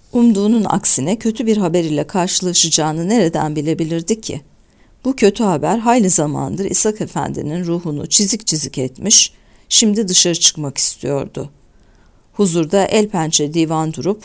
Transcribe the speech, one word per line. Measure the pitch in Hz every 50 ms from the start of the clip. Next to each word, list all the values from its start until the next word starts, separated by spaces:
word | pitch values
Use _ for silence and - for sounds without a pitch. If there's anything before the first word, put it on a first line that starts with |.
| _ _
Umduğunun | - 240 240 240 208 196 202 214 240 226 196
aksine | - - - - - - - 131 170 226 220
kötü | - 226 220 - 233
bir | 220 214
haber | 214 190 165 170 180 165
ile | 156 151 147 143
karşılaşacağını | - - 185 175 185 - - 180 180 175 - - 160 - - 151 156 156 165 170 190
nereden | 233 240 175 165 160 151 151 151 151
bilebilirdi | 156 143 160 156 165 165 156 165 170 165 - 226 220
ki? | - - - 143 - _ _ _ _ _ _ _ _ _ _ _ -
Bu | 254 269
kötü | - 233 196 202 - 226
haber | 196 165 139 147 160 202
hayli | 233 214 233 240 254 196 185
zamandır | - 170 151 151 139 135 135 131 - 170 196
İshak | - - - - 214 214 -
Efendi'nin | 165 - - 165 143 143 139 131 - 147 156 180 180
ruhunu | 170 170 175 175 160 147 139 117
çizik | - - - 202 190 240 214 -
çizik | - 160 151 - 139 -
etmiş, | 139 131 135 - - - 208 - - - - - _ _ _ - - _ _
şimdi | - - 233 208 202 226 220
dışarı | 180 180 - - 175 165
çıkmak | 165 - - - 151 147 139 -
istiyordu. | - - - - - - 135 143 135 - - - - - 147 - _ _ _ _ _ _ _ _ _ _ _ _ _ _ _ _
Huzurda | - 208 175 170 170 156 151 190 202 185
el | - - 220 214 214
pençe | 202 175 160 156 - - 151 151 156
divan | 165 160 156 160 160 160 160 156
durup, | 127 127 180 214 214